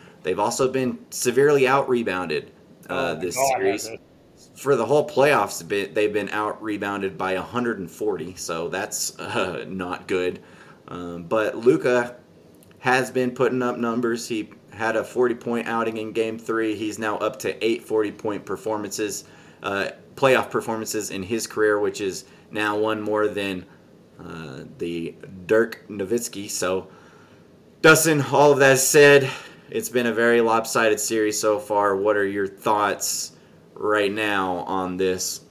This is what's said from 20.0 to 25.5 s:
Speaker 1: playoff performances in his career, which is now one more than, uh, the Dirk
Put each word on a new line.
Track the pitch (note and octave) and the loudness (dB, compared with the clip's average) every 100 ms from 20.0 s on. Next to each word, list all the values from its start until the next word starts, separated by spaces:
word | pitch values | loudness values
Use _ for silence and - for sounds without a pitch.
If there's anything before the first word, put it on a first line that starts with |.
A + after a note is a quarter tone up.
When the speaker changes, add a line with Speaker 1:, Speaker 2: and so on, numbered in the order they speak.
| - | -20
Speaker 1:
playoff | - C3+ A#2+ G#2 | 0 4 4 2
performances | A#2+ A#2 A2 A2 G#2+ G2 | -4 -4 -6 -4 -6 -6
in | G2 | -8
his | F#2 A2+ A2 | -4 -4 -4
career, | A2+ G#2+ G#2 | 2 2 4
which | G2+ F#2+ | 0 -2
is | G2 F2 - - - | -4 -6 -14 -20 -10
now | A2 G#2+ G#2+ | -4 -2 0
one | A2 G#2+ | 0 -2
more | G#2 G#2+ G#2+ | -2 0 0
than, | G2 G2 F#2 F2 - - - - - | 0 -4 -6 -10 -20 -20 -20 -20 -20
uh, | F2 E2 D#2+ C2+ D#2 - | -16 -14 -12 -14 -16 -8
the | F2 E2+ E2 - - F#2+ | -6 -4 -8 -10 -18 -16
Dirk | F2 | 2